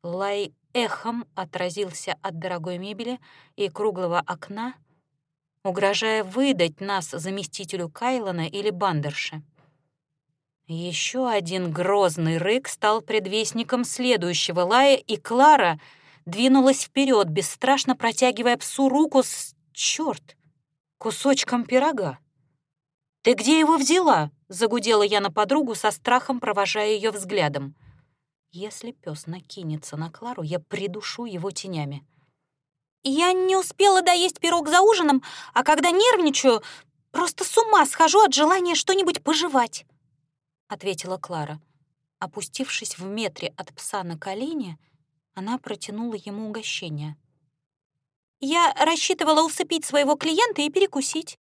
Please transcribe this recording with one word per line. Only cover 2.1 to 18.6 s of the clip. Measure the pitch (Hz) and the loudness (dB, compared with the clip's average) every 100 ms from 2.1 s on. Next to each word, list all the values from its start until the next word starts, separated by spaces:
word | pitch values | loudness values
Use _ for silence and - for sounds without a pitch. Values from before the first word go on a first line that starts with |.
| - | -8
от | 196 160 | -8 -8
дорогой | 180 175 165 175 | -8 -6 -6 -8
мебели | 196 208 233 254 _ - _ - | -10 -10 -8 -8 _ -20 _ -6
и | 202 | -6
круглого | 160 214 180 180 175 | -2 -4 -2 -2 -2
окна, | - 175 - 202 240 262 _ _ _ _ _ _ _ _ | -4 -10 -10 -10 -10 -12 _ _ _ _ _ _ _ _
угрожая | 196 180 202 208 220 220 | -6 0 0 2 0 -2
выдать | 190 208 277 185 170 156 | -2 0 0 2 0 -2
нас | 196 196 165 | -4 -4 -4
заместителю | - 170 196 196 - 185 190 170 | -8 -8 -8 -10 -12 -10 -8 -8
Кайлана | - 240 254 202 175 160 | -4 -4 -2 -4 -4 -6
или | 202 202 | -4 -4
бандерше. | 180 196 156 147 - - 156 - _ _ _ _ _ _ _ _ _ _ _ _ | -2 -2 -2 -4 -6 -10 -12 -16 _ _ _ _ _ _ _ _ _ _ _ _
Еще | 165 175 170 - 254 254 | -10 -6 -6 -4 -2 0
один | 208 170 185 180 | -2 -2 -4 -4
грозный | 156 180 202 185 165 160 165 | -2 0 2 2 2 -2 0
рык | 180 240 269 | 0 -2 -4
стал | - 208 220 | -2 0 0
предвестником | 220 220 190 214 220 226 233 247 | 0 -4 -2 -4 -4 -4 -4 -4
следующего | 240 - 254 226 175 165 - 175 | -4 -4 0 2 0 -2 -2 -2
лая, | 180 240 277 269 | 2 4 6 4
и | - 214 | 0 -8
Клара | - 233 294 294 180 151 - _ _ _ | -2 6 8 8 4 0 -10 _ _ _
двинулась | - 190 254 269 262 269 | -12 0 4 6 6 2
вперед, | - - 277 233 185 | 0 0 4 4 2
бесстрашно | 156 180 - 247 277 - | -2 -4 -2 2 2 2
протягивая | 262 226 - 254 226 240 | 0 -2 2 0 2 0
псу | 240 | 0